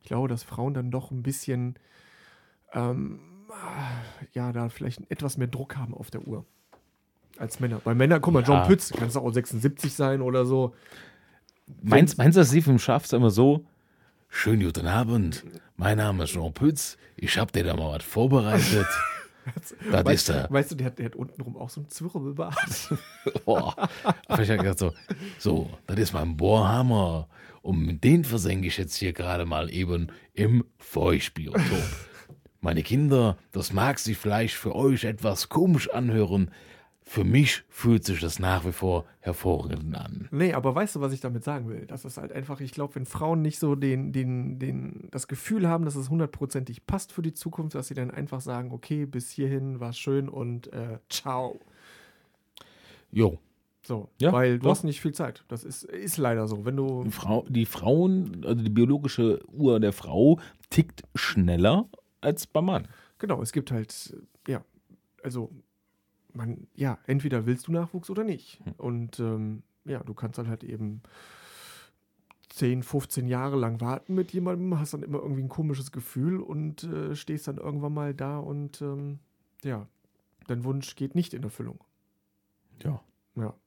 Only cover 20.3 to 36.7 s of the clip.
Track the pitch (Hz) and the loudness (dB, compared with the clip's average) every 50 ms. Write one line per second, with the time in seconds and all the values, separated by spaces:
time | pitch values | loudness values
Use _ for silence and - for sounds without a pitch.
20.3 | 80 71 65 - 135 139 147 - 170 135 131 127 120 - 120 113 113 - 123 131 | 0 0 0 0 0 0 0 0 -4 -4 -4 -6 -4 -6 -8 -8 -8 -8 -10 -10
21.3 | - - 131 120 120 - - 123 - - 147 - - - 160 180 - 185 135 139 | -10 -12 -12 -12 -10 -12 -12 -12 -10 -12 -14 -12 -12 -10 -10 -8 -8 -6 -8 -6
22.3 | 143 143 165 170 143 - 784 - - - - - - - - - - - - - | -6 -6 -6 -6 -2 -4 -4 -4 -4 -8 -4 -4 -6 -6 -6 -12 -20 -8 -8 -4
23.3 | - - - - 110 - - - - - 202 - - - - - 175 - - - | -4 -4 0 2 2 2 2 -2 -2 -2 -4 -4 -4 -2 0 0 0 0 -2 0
24.3 | 214 - 110 101 110 101 98 98 95 - 98 85 - - - - 196 - 180 202 | 2 2 4 4 4 4 4 2 2 2 0 -2 -2 -4 -8 -10 -8 -8 -8 -16
25.3 | - - - 104 - 95 82 82 - - _ - 92 101 110 - - 82 76 85 | -14 -4 0 0 0 0 0 -4 -10 -14 _ -4 0 0 0 0 0 -2 -2 -2
26.3 | 80 76 90 95 107 110 107 95 113 120 127 127 117 107 95 87 82 80 78 - | -2 0 4 4 6 6 6 4 4 4 4 4 4 2 2 2 0 -4 -6 -8
27.3 | _ - - - - - _ - 92 82 80 78 82 76 - 120 156 170 160 131 | _ -20 -20 -20 -20 -14 _ -2 0 0 0 0 -2 2 6 6 6 6 6 2
28.3 | 117 113 87 87 90 92 92 87 - - 92 - - - 101 92 87 - 90 87 | -2 -2 0 0 0 0 -2 -2 -2 -4 -4 -4 -4 -4 -2 -4 -2 -4 -4 -4
29.3 | 90 87 87 85 78 78 80 85 - 87 92 85 87 85 85 82 - - - _ | -2 -2 -2 -2 -2 -2 -4 -4 -2 -2 -2 0 0 -2 -2 -4 -6 -14 -20 _
30.3 | _ - 104 107 120 123 - _ _ _ - - - - 80 87 82 - - - | _ 2 4 6 6 4 4 _ _ _ -20 -6 -2 0 2 4 4 2 0 -4
31.3 | _ 80 78 73 - 202 156 - 101 92 - - - - - - - - - _ | _ -8 -10 -2 0 0 2 2 2 0 -2 -4 -6 -8 -14 -18 -20 -20 -20 _
32.3 | - - _ - _ _ - 85 82 78 78 - 110 135 147 147 139 131 120 110 | -20 -20 _ -20 _ _ -4 -2 0 0 0 2 2 2 4 4 6 6 6 4
33.3 | 92 - _ _ - 98 - - 98 98 110 135 139 - - 113 107 - - 104 | 2 0 _ _ -6 -6 -4 -2 0 2 2 2 0 -2 -4 -4 -6 -2 -2 0
34.3 | 101 107 113 110 - - - - - - 135 139 135 117 - 113 110 104 - 110 | 0 0 0 -2 -4 -4 -6 -4 -2 2 4 4 4 4 0 -2 -4 -2 -2 -2
35.3 | 95 - - - - 160 175 190 175 135 - - - 120 127 120 110 110 104 87 | -2 -2 -4 -2 2 2 4 6 6 4 2 0 -2 0 0 2 4 2 2 4
36.3 | 95 98 95 85 - - - - | 4 2 2 2 -2 -16 -20 -20